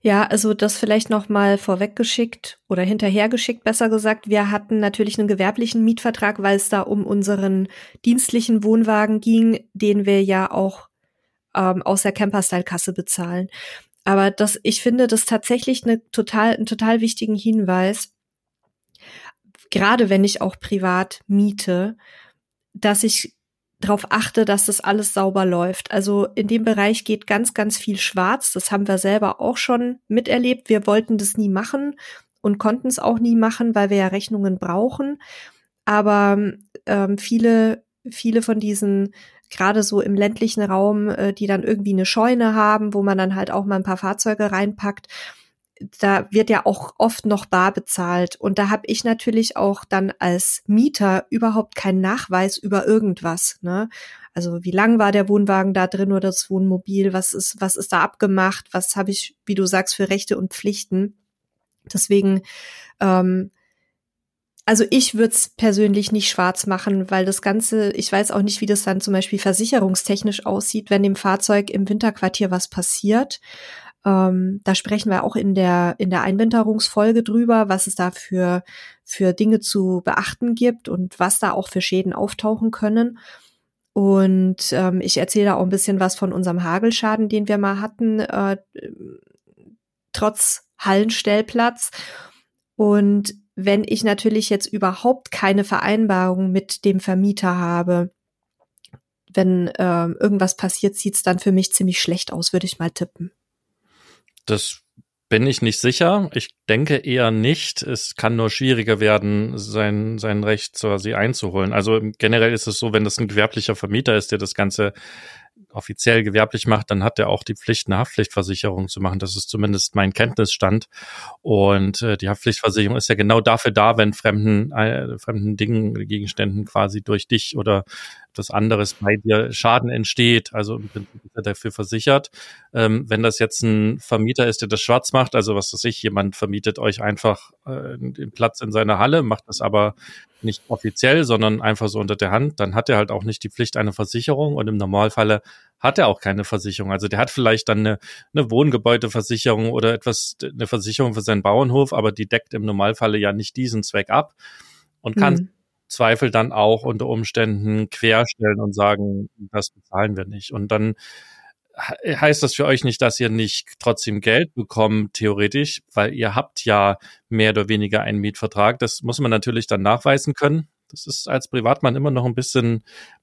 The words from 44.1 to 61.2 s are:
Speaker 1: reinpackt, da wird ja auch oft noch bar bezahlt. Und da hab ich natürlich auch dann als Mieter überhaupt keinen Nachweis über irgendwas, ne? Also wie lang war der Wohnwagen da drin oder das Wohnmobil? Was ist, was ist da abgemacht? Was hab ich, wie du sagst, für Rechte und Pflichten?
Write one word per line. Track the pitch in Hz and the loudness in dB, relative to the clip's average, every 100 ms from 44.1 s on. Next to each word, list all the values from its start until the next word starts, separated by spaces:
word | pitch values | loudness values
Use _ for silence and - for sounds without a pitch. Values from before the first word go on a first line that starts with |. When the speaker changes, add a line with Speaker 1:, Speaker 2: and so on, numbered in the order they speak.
| 208 220 214 208 | -2 -2 0 0
Speaker 1:
reinpackt, | 190 202 208 208 202 _ - - - _ _ _ _ 196 - | 0 -2 -2 -6 -8 _ -18 -18 -20 _ _ _ _ -20 -2
da | 202 196 202 | 0 0 2
wird | 202 220 | 0 4
ja | 214 - | 2 2
auch | 196 - - | -2 -6 0
oft | 226 226 220 | 0 0 -2
noch | 202 - | -2 2
bar | 185 190 | 2 2
bezahlt. | 196 - - 175 180 175 - | 0 -6 -4 0 0 0 -2
Und | 196 196 | -2 0
da | 202 | 0
hab | 214 - | 0 -2
ich | 220 | -4
natürlich | 233 226 - 220 226 - | 0 -2 0 0 0 0
auch | 202 196 | -2 -2
dann | - 190 190 - | -2 -2 -2 -2
als | 180 175 - - - | -2 0 0 -4 2
Mieter | 208 277 - 202 185 - | 2 2 2 0 0 0
überhaupt | 226 226 214 214 | -2 0 0 -4
keinen | - 196 190 | -4 -2 0
Nachweis | 185 240 - 185 190 - | 0 -2 -2 0 0 -2
über | 202 196 - | -2 -2 2
irgendwas, | 220 214 180 170 165 - - | 2 2 -2 -4 -4 -4 -4
ne? | 180 185 226 - - - - | -6 -4 -6 -10 -20 -20 -14
Also | - 175 170 | -8 -6 -4
wie | 180 | -2
lang | 185 214 233 | 2 4 4
war | 208 | 4
der | 202 196 | 2 4
Wohnwagen | 202 202 190 190 | 2 4 2 2
da | 190 185 | 0 0
drin | 190 196 | 0 0
oder | 196 | 0
das | 190 185 - | 0 -4 -4
Wohnmobil? | 190 190 185 185 196 196 | 0 0 0 -2 0 0
Was | 185 185 | 0 -2
ist, | 190 185 - | -4 -6 -4
was | 190 | -4
ist | - - | -4 -2
da | 180 | 0
abgemacht? | 196 - 208 190 190 196 - | 0 0 0 2 2 -2 -6
Was | 180 185 | -6 -4
hab | - 196 | -2 -2
ich, | 196 - _ - | -4 -8 _ -6
wie | 196 | -2
du | 190 | 2
sagst, | 190 185 - | 0 0 -2
für | 190 | -2
Rechte | 196 - 208 | -2 -2 -4
und | 185 | -4
Pflichten? | - - 202 - 185 202 - | -4 -6 -6 -4 -2 -2 -6